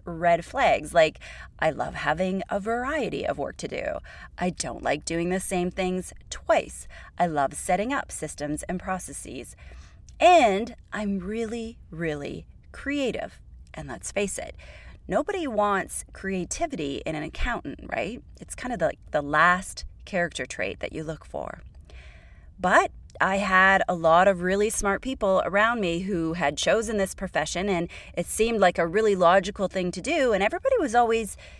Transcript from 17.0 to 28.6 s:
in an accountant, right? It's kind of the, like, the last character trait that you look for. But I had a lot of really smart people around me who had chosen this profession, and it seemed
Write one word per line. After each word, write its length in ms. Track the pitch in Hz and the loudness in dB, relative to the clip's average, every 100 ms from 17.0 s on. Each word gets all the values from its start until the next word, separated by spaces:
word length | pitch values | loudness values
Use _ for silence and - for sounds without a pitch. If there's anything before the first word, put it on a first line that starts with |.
| - | -6
in 80 | |
an 80 | 156 | -6
accountant, 640 | 156 - 254 233 - - - | -6 -4 -2 -2 -6 -12 -8
right? 280 | - 151 240 - - | -4 -4 -6 -14 -20
It's 160 | - - | -16 -10
kind 160 | 156 | -6
of 80 | 160 | -2
the, 60 | 160 | -2
like, 120 | - - | -2 -4
the 100 | 151 | -4
last 640 | 143 151 175 180 - - - - | 0 4 6 4 -2 -12 -14 -14
character 420 | - 185 175 - 127 | -6 -2 -2 -4 -8
trait 320 | - 101 - | -6 -6 -6
that 140 | - | -8
you 100 | 147 | -8
look 220 | 156 151 | -8 -10
for. 360 | - 73 - - - - - - - - - - - - | -10 -10 -10 -12 -16 -20 -20 -20 -20 -20 -20 -20 -20 -4
But 320 | 185 247 381 - - - | 4 4 4 -4 -16 -2
I 180 | 180 196 | 0 2
had 440 | 202 185 190 190 - | 2 6 8 6 4
a 60 | |
lot 340 | 175 165 170 190 | 2 6 8 8
of 120 | 180 | 4
really 300 | 180 196 214 | 0 2 0
smart 320 | - 202 196 | 0 -2 -2
people 400 | 254 262 202 190 | -4 -2 2 2
around 360 | - 196 226 240 | 2 2 2 2
me 200 | 185 170 | 0 -2
who 340 | 190 180 160 | -2 -2 -2
had 220 | 175 147 147 | 0 -2 0
chosen 400 | - 208 233 214 | 2 2 2 -2
this 160 | 190 | -2
profession, 560 | - 185 156 156 170 202 | -4 -4 -2 -2 -2 0
and 200 | 175 175 - - | 0 -2 -8 -12
it 120 | - 175 | -8 -4
seemed 340 | - 226 220 | 0 0 4